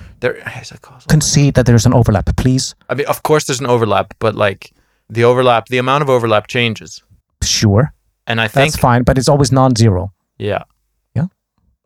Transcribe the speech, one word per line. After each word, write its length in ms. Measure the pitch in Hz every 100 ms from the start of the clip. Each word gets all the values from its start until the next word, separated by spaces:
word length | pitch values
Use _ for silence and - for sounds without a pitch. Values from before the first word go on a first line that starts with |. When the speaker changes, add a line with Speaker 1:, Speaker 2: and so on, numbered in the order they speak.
| - -
Speaker 1:
there 120 | 123 - - 127
is 100 | -
a 60 | -
causal 220 | - -
link. 80 | -
Speaker 2:
Concede 440 | 151 - 143 143
that 140 | - 123
there's 180 | 117 120
an 80 |
overlap, 420 | 131 113 98 - -
please. 380 | 127 131 - - -
Speaker 1:
I 60 | 127
mean, 100 | 143
of 160 | -
course 240 | - 151 -
there's 140 | 123
an 80 | 127
overlap, 480 | 123 110 98 - -
but, 160 | 113
like, 380 | 104 104 98 - _ _ _ -
the 140 | 110
overlap, 440 | 120 123 127 113 -
the 100 | 123
amount 240 | 127 143
of 80 | 139
overlap 380 | 127 113 107 -
changes. 560 | 127 117 104 78 - _ _ _ _
Speaker 2:
Sure. 500 | - - 107 101 147 - _ _ -
Speaker 1:
And 160 | 113
I 60 | 110
Speaker 2:
That's 60 | 139
Speaker 1:
think 240 | 151 -
Speaker 2:
fine, 240 | 131 120
but 140 | 127 135
it's 80 | 127
always 220 | 147 131
non-zero. 600 | 131 131 113 113 90 95 - _ -
Speaker 1:
Yeah. 240 | 104 95 - _ _ _ _
Speaker 2:
Yeah? 140 | 117 180 _ _ _ _ _